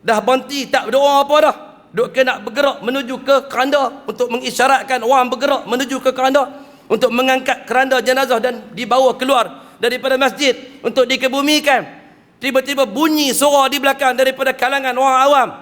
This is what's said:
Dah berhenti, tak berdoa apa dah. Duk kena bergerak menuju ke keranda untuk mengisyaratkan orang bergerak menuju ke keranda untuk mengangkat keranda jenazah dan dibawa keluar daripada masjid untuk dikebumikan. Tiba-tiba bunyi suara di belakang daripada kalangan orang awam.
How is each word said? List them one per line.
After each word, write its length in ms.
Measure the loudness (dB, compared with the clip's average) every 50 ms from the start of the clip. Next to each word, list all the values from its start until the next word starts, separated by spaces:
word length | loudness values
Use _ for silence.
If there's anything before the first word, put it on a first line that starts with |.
Dah 160 | _ 0 0
berhenti, 480 | 0 2 2 0 0 -2 -6 -8 -8 -4
tak 240 | -2 -2 -2 -2 0
berdoa 320 | 0 2 4 4 4 4
apa 140 | 2 4 4 4 4
dah. 100 | 4 2 -2 -12 -20 -20 -20 -20 _ -4
Duk 160 | -4 -4 -2
kena 320 | 0 0 0 0 0 -4
bergerak 400 | -8 -8 -2 0 0 0 0 -4
menuju 400 | -6 -4 -4 -4 -6 -6 -10 -8
ke 140 | 0 2 2 2 0
keranda 560 | -4 -4 -4 -2 0 0 0 0 -2 -4 -8 -12 -12
untuk 240 | -4 -4 -4 -4 -4
mengisyaratkan 640 | -6 -6 -6 -2 0 2 4 2 2 0 -2 -4 -2 0
orang 240 | 2 2 2 2 0
bergerak 320 | -2 -2 0 -2 -2 -2 -2 -4
menuju 320 | -4 -4 -4 -4 -6 -2
ke 80 | -2 -2
keranda 400 | 0 2 0 2 2 2 0 0 -6 -18 -20 -20 -20 -20 -4 -4
untuk 240 | 0 0 0 0 2
mengangkat 560 | 0 2 2 0 0 0 -4 -4 -4 -6 -2
keranda 320 | 0 0 2 2 0 0
jenazah 400 | 2 0 0 0 2 0 0 0
dan 240 | 0 -4 -6 -6 -14 -14 -10
dibawa 400 | -10 -4 0 2 4 4 2 2
keluar 640 | 0 -2 0 2 0 0 -2 -6 -18 -20 -20 -10
daripada 400 | -4 -4 -4 -4 -4 -2 -2 0
masjid 400 | 0 0 -2 0 0 0 0 0 -2 -8 -20 -20 -8
untuk 240 | -6 -2 2 2 2
dikebumikan. 800 | 2 0 -2 -2 -2 -2 0 2 2 2 2 4 2 2 2 0 -6 -16 -20 -20 -20 -20 _ _ _ _ _
Tiba-tiba 480 | -6 0 0 0 -2 0 -2 -2 -2 -2
bunyi 400 | 0 -2 0 0 0 0 0 0
suara 400 | 0 2 2 4 4 4 2 2
di 80 | 0
belakang 400 | 0 0 0 0 2 0 0 2
daripada 320 | 2 0 0 0 -2 -2 -4 -2
kalangan 400 | 0 -2 -2 0 -2 -2 -2 -2
orang 220 | 0 2 2 4 4
awam. 260 | 4 4 4 4 2 0 -4 -14